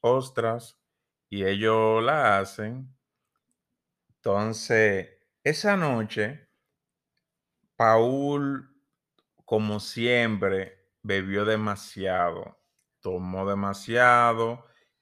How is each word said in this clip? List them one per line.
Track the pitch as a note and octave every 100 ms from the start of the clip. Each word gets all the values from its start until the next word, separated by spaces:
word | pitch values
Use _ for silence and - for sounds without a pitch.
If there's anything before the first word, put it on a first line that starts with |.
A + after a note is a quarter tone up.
ostras | A#2+ C3 C3 - A2+ A#2+ - _ _ _ _ _ _
y | G2+
ellos | F#2+ G2 A2 A2 A2 A2
la | A#2+ D3+ A#2 G2
hacen. | F#2+ - A2 B2+ C3 _ _ _ _ _ _ _ _ _ _ _ _ _
Entonces, | A2 G2+ A2 G#2 - A2+ G#2+ G2 - _ _ _
esa | C#3+ D#3 G#3 G3
noche, | D3+ A#2 G#2+ A2 G#2+ D3+ _ _ _ _ _ _ _ _ _ _ _ _ _ -
Paul, | A2+ A2+ A#2+ C#3 C#3+ C#3+ C#3 C3+ - _ _ _ _ _ _ _
como | - G#2+ G#2+ G#2
siempre, | - A#2 A#2 A#2+ A2+ G2+ G2 F#2+ F#2+ - _ _
bebió | G#2 G2 F#2+ G2+
demasiado, | G#2 A2 G#2+ G2+ - F#2+ F#2+ F#2 F2 F2+ - - _ _ _ _
tomó | F#2+ F2+ F#2 F#2+ G2
demasiado. | G2 G2 G2 - A#2+ B2 A#2+ A#2+ A2+ A2+ A#2+ - _ _ _